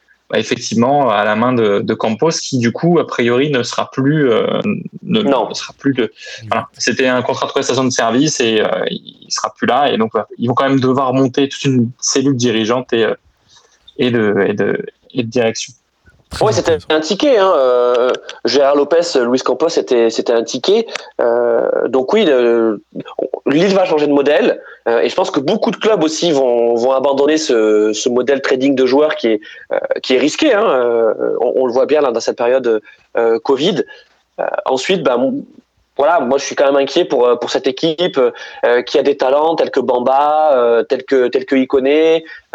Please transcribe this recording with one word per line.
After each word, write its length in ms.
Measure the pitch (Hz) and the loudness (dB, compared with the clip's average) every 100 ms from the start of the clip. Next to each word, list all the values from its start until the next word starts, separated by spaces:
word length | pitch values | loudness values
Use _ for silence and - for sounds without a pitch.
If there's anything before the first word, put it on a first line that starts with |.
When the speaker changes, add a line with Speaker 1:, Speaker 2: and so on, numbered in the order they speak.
| _ _ - | _ _ -6
Speaker 1:
bah, 100 | 107 | -6
effectivement 720 | 110 - - 113 123 143 131 | -4 -6 -4 0 2 2 2
à 140 | 104 | 0
la 120 | 104 107 | 0 0
main 160 | 123 | 0
de, 260 | 123 107 101 | 0 2 0
de 160 | 110 | -2
Campos, 360 | 110 113 110 156 | -2 -2 0 -2
qui 280 | 160 - 131 | -2 -4 -2
du 140 | 117 | -2
coup, 260 | - 165 170 | 0 2 2
a 80 | - | 0
priori, 440 | - 117 123 151 | -2 0 0 0
ne 120 | 131 | -2
sera 260 | 117 - 107 | -2 -4 -4
plus, 360 | - 135 156 135 | -2 0 2 2
euh, 320 | 107 - 107 104 - - - | 2 0 -2 -2 -4 -8 -14
ne, 180 | - 147 | -4 -2
Speaker 2:
Non. 280 | 139 131 101 | 0 0 -2
Speaker 1:
ne 40 | |
sera 200 | - - - | -8 -14 -6
plus 140 | 139 | -2
de, 120 | 131 | -2
Speaker 3:
Exact. 440 | 113 - - - 110 | -2 -6 -18 -16 -8
Speaker 1:
voilà. 200 | 113 - - | -8 -8 -6
C'était 300 | - - 131 | -4 -2 0
un 160 | 127 | 0
contrat 240 | 117 123 139 | -2 -4 -4
de 60 | |
prestation 320 | 143 135 123 | -4 -2 -2
de 60 | 131 | -2
service 500 | 120 117 120 156 - | 0 0 0 0 0
et, 220 | 117 110 | 0 0
euh, 40 | - - - | 0 -2 -4
il 380 | - - - - | -8 -12 -20 -10
sera 260 | - - - | -8 -6 -4
plus 120 | 113 | -2
là. 240 | 123 143 | 0 0
Et 60 | 110 | 0
donc, 120 | 110 | -2
voilà, 160 | 113 104 - | -4 -6 -4
ils 100 | 120 | -2
vont 60 | |
quand 140 | 127 139 | 0 0
même 120 | 135 | 2
devoir 320 | 127 127 131 | 2 0 0
monter 360 | 131 135 135 139 | 0 0 0 -2
toute 140 | - | -2
une 260 | 143 131 117 - | 0 0 0 -4
cellule 340 | - 143 135 | -4 0 0
dirigeante 580 | 131 123 110 107 123 127 | 0 0 0 0 -2 -2
et, 120 | 117 | -2
euh, 100 | 110 101 _ _ _ _ _ _ _ - | 0 -4 _ _ _ _ _ _ _ -4
et 120 | 123 | -2
de, 340 | 117 104 101 95 | 0 0 0 0
et 60 | |
de, 300 | 104 101 101 - - _ | 0 -2 -4 -6 -16 _
et 100 | 131 | -8
de 60 | 113 | -4
direction. 440 | 123 113 110 - - _ _ _ _ _ | 0 -2 -2 -10 -16 _ _ _ _ _
Speaker 3:
Très 160 | - 208 | -2 0
Speaker 2:
Ouais, 60 | |
c'était 200 | 214 - | 0 0
Speaker 3:
intéressant. 140 | 156 - | -2 0
Speaker 2:
un 100 | 220 | -2
ticket, 360 | 311 196 302 233 | -2 0 2 4
hein, 160 | 190 | 4
euh, 560 | 165 131 123 123 123 127 113 - - | 2 2 2 2 2 0 -2 -8 -8
Gérard 300 | - 135 139 | -2 2 4
Lopez, 280 | 147 143 165 170 135 | 2 2 2 2 0
Luis 140 | 120 131 | 0 0
Campos, 300 | - 127 165 | 0 0 0
c'était, 420 | - - 120 113 | 0 0 2 2
c'était 220 | 113 113 | 0 0
un 100 | 117 | 0
ticket. 440 | 113 127 147 214 220 - - - | -2 -4 0 0 0 -8 -10 -4
Euh, 640 | 120 117 120 117 - - - | 0 0 0 0 0 -2 -2
donc 260 | 131 131 | -2 0
oui, 120 | 214 | 2
le, 580 | 185 131 120 117 113 101 - - - - - - - | 2 2 2 2 0 -2 -8 -16 -12 -10 -8 -6 -2
Lille 260 | 147 196 | 0 2
va 120 | 190 | 2
changer 240 | 180 156 147 | 2 0 2
de 40 | |
modèle, 480 | 143 139 156 247 - - - - | 2 2 2 2 -2 -8 -8 -2
euh, 120 | 117 | 0
et 80 | 120 | 0
je 60 | |
pense 160 | - 185 | 0 -2
que 80 | 151 | -2
beaucoup 320 | 135 214 233 | -2 0 -2
de 60 | - | -2
clubs 260 | 220 208 | 0 0
aussi 300 | 156 156 170 | 0 -2 0
vont, 420 | 139 131 120 117 | 2 2 2 2
vont 180 | 117 123 | 2 2
abandonner 440 | 131 139 135 143 156 | 2 2 2 2 2
ce, 560 | 156 117 107 107 107 | 2 2 4 4 2
ce 160 | 107 120 | 0 -2
modèle 320 | 120 123 139 | 0 0 0
trading 320 | - 135 135 | 0 0 2
de 120 | 131 131 | 2 2
joueurs 280 | 131 151 | 2 2
qui 140 | - 117 | 0 -2
est, 120 | 107 - - - | -2 -4 -20 -6
euh, 80 | - - - | -6 -4 -6
qui 120 | - | -2
est 40 | 131 | 0
risqué, 360 | - - 311 | 0 0 2
hein, 120 | 208 214 | 2 2
euh, 480 | 131 120 117 113 - 62 - | 2 2 2 2 0 -2 -2
on, 120 | 120 123 | 0 0
on 100 | 131 | 0
le 60 | |
voit 140 | 120 120 | 0 2
bien 140 | 151 | 2
là, 100 | 139 | 2
dans 100 | 113 | 0
cette 180 | 117 110 | -4 -2
période, 420 | 120 131 120 110 - - _ - | 0 0 2 -2 -4 -18 _ -2
euh, 220 | 117 113 | 0 0
covid. 460 | - 131 160 156 - - _ _ _ - | 0 0 0 -2 -6 -12 _ _ _ -8
Euh, 40 | - - | -6 -4
ensuite, 400 | - 131 - 185 | -4 -4 -2 -2
bah, 140 | 135 120 | 0 0
mon-, 260 | 135 277 - - _ _ _ - | 0 -4 -10 -20 _ _ _ -2
voilà, 220 | 143 170 | 2 2
moi 180 | 123 139 | 0 -2
je 60 | |
suis 120 | - 120 | -2 0
quand 80 | |
même 120 | 139 143 | 2 2
inquiet 280 | 139 165 | 0 0
pour, 200 | 170 143 123 | 0 2 2
euh, 100 | 117 | 2
pour 140 | 120 | -2
cette 160 | 135 139 | -2 -2
équipe, 520 | - 165 156 175 139 120 - - - | -2 -4 -2 -2 0 0 -2 -12 -4
euh, 180 | 117 120 | 0 0
qui 160 | 123 147 | 2 0
a 40 | |
des 140 | 139 139 | 0 0
talents 380 | 131 143 160 | 2 2 2
tels 160 | 165 127 | 0 0
que 80 | 139 | 0
Bamba, 800 | 123 123 123 135 147 151 156 131 | 0 0 2 2 2 2 2 4
euh, 260 | 120 117 | 4 2
tels 220 | 113 127 | 0 -4
que, 240 | - 135 123 | 0 0 2
tels 160 | 135 | 0
que 100 | 131 | 0
Ikoné, 680 | 135 131 139 135 151 160 160 160 - _ | 0 2 0 2 4 4 2 -2 -16 _